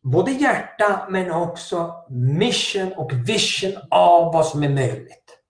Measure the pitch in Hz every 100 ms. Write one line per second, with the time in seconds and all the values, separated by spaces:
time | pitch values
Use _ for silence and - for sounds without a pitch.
0 | 131 151 240 262 277 220 - - 208 190
1 | - 190 180 165 170 - - 175 170 -
2 | - 123 127 156 240 - - 202 185 160
3 | 135 127 117 214 - - 190 190 - 180
4 | 175 170 165 160 160 147 143 135 127 -
5 | - - _ -